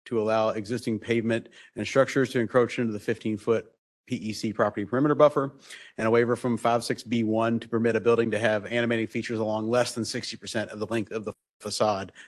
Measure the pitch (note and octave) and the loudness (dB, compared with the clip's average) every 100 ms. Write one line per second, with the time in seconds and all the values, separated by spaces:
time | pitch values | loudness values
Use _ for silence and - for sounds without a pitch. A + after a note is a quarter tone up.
0 | - A2+ G#2+ A2 A2 A2 G2+ A#2 A#2+ G#2+ | -4 -2 2 2 0 -2 -4 -4 -4 -4
1 | - A#2 A2+ A2+ - - - - G2+ C3+ | 0 0 0 -2 -4 -20 -14 -8 0 2
2 | B2+ C#3 B2+ B2+ A2 B2+ A#2 - A#2 G#2 | 4 2 0 0 2 2 2 0 -2 -2
3 | - A2 A2+ G2+ - A2 - _ _ _ | -4 -4 -4 -2 0 0 -2 _ _ _
4 | - A#2 G#2+ G2+ A2 G2 G#2 G#2+ G2+ B2+ | -10 -8 -6 -6 -4 0 0 0 -2 2
5 | D3+ C#3 D3 D3 C3+ - - - - - | 2 6 4 4 -4 -6 -20 -20 -14 -2
6 | A2 A#2 A#2 A#2+ B2+ A2+ A#2 A#2+ - B2+ | 2 4 4 0 0 0 2 2 0 -6
7 | A2 A#2 G#2+ A2 A2+ A#2 - A2+ A#2 A2 | -2 -2 0 2 2 0 -2 0 2 2
8 | G#2+ A#2 A2+ G#2+ A2+ G#2+ F2+ A#2+ A#2 A2+ | 4 4 2 2 2 0 -2 -2 0 0
9 | A2 A#2+ A2 A2 G#2+ G#2+ A2 B2 A#2 A#2+ | -2 -6 -4 -4 -2 -2 0 2 0 -2
10 | A2 B2 - A2 G2+ A2 G2+ G#2 G#2+ A2+ | -6 -6 -8 -10 -6 -6 -6 -6 -4 -4
11 | G2 A2 G2 - _ _ G#2 - A2 F#2+ | -4 -8 -8 -12 _ _ -6 0 2 0
12 | F#2+ - | -4 -14